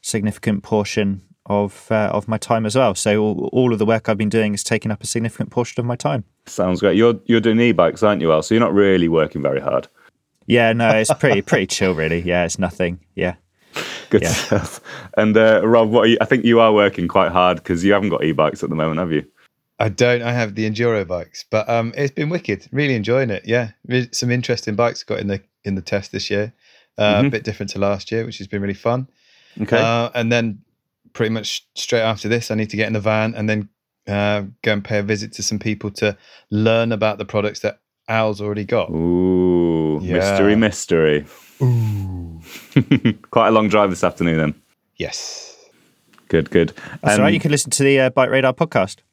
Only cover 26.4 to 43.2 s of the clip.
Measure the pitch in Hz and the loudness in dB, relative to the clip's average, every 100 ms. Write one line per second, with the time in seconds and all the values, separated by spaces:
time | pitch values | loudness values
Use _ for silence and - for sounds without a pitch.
26.4 | 110 _ _ _ _ - 107 104 139 117 | -4 _ _ _ _ -2 2 2 2 0
27.4 | - 104 98 95 101 98 - 113 117 - | -6 -8 -8 -4 -2 -2 -4 -6 -6 -12
28.4 | 98 104 98 98 117 123 131 _ _ _ | -10 -6 -6 -4 -2 -2 -6 _ _ _
29.4 | _ - 107 117 113 117 117 120 117 120 | _ -10 0 2 2 0 -2 -2 0 0
30.4 | 113 101 _ _ _ _ _ - 113 113 | -2 -6 _ _ _ _ _ -4 -4 -2
31.4 | 104 - _ - - 120 113 107 104 117 | -6 -10 _ -14 -2 0 0 -2 -2 -2
32.4 | 117 110 107 101 107 110 104 107 110 113 | -2 -4 -4 -4 -2 -2 0 0 -2 -4
33.4 | 107 107 101 _ _ _ - 101 104 104 | -4 -4 -6 _ _ _ -6 -2 0 -2
34.4 | 98 - - 104 101 107 101 107 107 - | -6 -6 -4 -4 -2 -4 -2 -4 -6 -8
35.4 | 98 104 110 104 104 98 104 98 _ - | -6 -4 -4 -6 -8 -2 -4 -4 _ -20
36.4 | _ 104 110 113 117 110 107 101 101 107 | _ 0 2 2 0 0 -2 -4 -6 -4
37.4 | 104 - 107 - _ _ - 113 110 101 | -4 -4 -8 -8 _ _ -4 -2 0 -2
38.4 | 104 104 101 117 82 80 85 90 92 92 | -6 -6 -2 -2 -2 -2 0 2 2 2
39.4 | 90 87 87 80 80 78 92 87 98 98 | 2 2 2 0 0 -2 -2 -2 0 2
40.4 | 98 107 110 - - 85 78 76 73 - | 4 4 2 -2 -2 2 2 0 -4 -20
41.4 | - _ 131 120 110 101 98 90 85 80 | -20 _ 0 2 -2 -4 -8 -10 -14 -16
42.4 | - - - 143 123 131 113 101 | -20 -20 0 0 2 2 0 -2